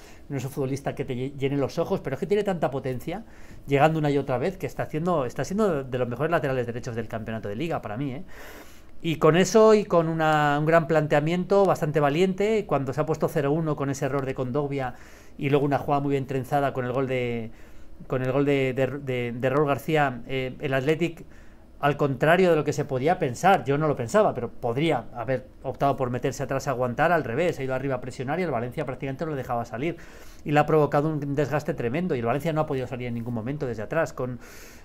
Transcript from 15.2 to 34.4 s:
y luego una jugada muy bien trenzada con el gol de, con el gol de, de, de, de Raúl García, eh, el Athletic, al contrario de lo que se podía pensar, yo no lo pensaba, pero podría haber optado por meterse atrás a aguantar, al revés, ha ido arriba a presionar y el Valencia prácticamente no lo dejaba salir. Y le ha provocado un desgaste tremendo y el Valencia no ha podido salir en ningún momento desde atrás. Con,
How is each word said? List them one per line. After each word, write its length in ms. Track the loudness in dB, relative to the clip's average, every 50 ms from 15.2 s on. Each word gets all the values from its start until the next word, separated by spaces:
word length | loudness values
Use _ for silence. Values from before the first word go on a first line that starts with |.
| -20 -20 -12
y 140 | -4 -2 2
luego 140 | 2 4 4
una 120 | 4 0 0
jugada 240 | 0 0 0 0 2
muy 80 | 0
bien 160 | 0 0 -2
trenzada 460 | -2 -4 -4 -2 0 0 0 0 0 0
con 120 | -2 -4
el 60 | -2
gol 160 | 0 -2 0
de, 460 | 0 0 -2 0 -2 -2 -4 -6 -8 -10 -14 -16 -16 -16 -14 -14 -14 -14 -14 -8 -4
con 140 | -2 -2 0
el 100 | 0 2
gol 120 | 2 2
de, 300 | 2 2 2 2 0 2
de, 120 | 0 0 0
de, 440 | 0 -6 -6 -4 -4 -2 -2 -4 -4 -2
de 120 | 0 2
Raúl 180 | 2 4 4 2
García, 540 | 2 -2 0 0 2 2 2 2 0 -4 -8
eh, 300 | -6 -4 -4 -4 -4 -6 -6
el 160 | -4 -2 0
Athletic, 500 | 0 2 2 2 2 0 -2 -4 -6 -14 -18 -18 -18 -18 -20 -20 -20 -20 -20 -14 -2
al 160 | 0 0 2
contrario 540 | 2 0 0 0 2 6 6 8 8 8 6
de 60 | 6
lo 80 | 4 2
que 80 | 0 -2
se 120 | -2 -4
podía 360 | -2 -2 0 2 2 2 2
pensar, 420 | 0 -2 -2 2 4 4 4 4 4
yo 160 | 0 0 2
no 80 | 2
lo 80 | 0 0
pensaba, 400 | 0 -2 0 4 4 4 4 2
pero 160 | 0 -6 -6
podría 540 | -8 -4 -4 -2 0 0 2 2 0 0 -2 -6 -10
haber 320 | -8 -4 -2 -2 -2 -4 -8 -18 -12 -10
optado 340 | -8 -4 0 2 2 2
por 140 | 2 0 -2
meterse 320 | -2 -2 -2 -2 -2 -2 -6
atrás 240 | -4 -4 -4 -2
a 60 | -2 -2
aguantar, 400 | 0 0 -2 0 2 2 4 4
al 100 | 2 0
revés, 380 | 0 -2 0 0 0 0 -2
ha 20 | -4
ido 100 | -4 -2
arriba 220 | -2 -2 -2 -4
a 60 | -4
presionar 400 | -4 -8 -8 -8 -4 -4 -2 -2
y 20 | -2
el 80 | -2
Valencia 340 | -2 -2 -4 -4 -4 -6 -6
prácticamente 400 | -6 -6 -6 -6 -6 -6 -4 -4
no 60 | -4
lo 60 | -4
dejaba 280 | -6 -4 -2 -2 -4 -4
salir. 320 | -4 -6 -4 -4 -4 -4 -6 -10 -16 -18 -18 -18 -18 -18 -12 -4
Y 60 | 2
le 80 | 4 4
ha 80 | 4
provocado 420 | 6 6 4 4 4 4 2 2 2
un 280 | -2 -2 -2 -2 0
desgaste 380 | 0 0 0 0 -2 -2 -2 -4
tremendo 420 | -2 -2 -2 -2 -2 -2 0 -2
y 20 | 0
el 80 | 0
Valencia 260 | 0 0 0 0 0 0
no 100 | 0 0
ha 40 |
podido 220 | 0 -2 -4 -4 -4
salir 180 | -6 -6 -6
en 80 | -6 -4
ningún 200 | -4 -4 -4 -4
momento 300 | -4 -4 -4 -4 -4 -4
desde 200 | -4 -4 -6 -6
atrás. 280 | -4 -2 -2 -2 -2 -2
Con, 280 | -6 -6 -6 -6 -8